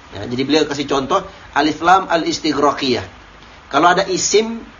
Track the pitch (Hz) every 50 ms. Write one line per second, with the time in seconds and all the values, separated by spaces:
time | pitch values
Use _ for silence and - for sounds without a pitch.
0 | - - - 98 104 117 120 120 135 143 147 156 151 147 143 139 143 131 143 139
1 | 135 123 180 196 190 - - - - - - 135 147 156 151 151 160 170 185 190
2 | 185 185 170 170 156 170 156 - - 160 143 135 147 143 131 - 143 131 120 104
3 | 98 - - - - - - - - - - - - - - 139 160 175 180 180
4 | 190 185 185 170 - - - 202 226 226 233 226 - - - -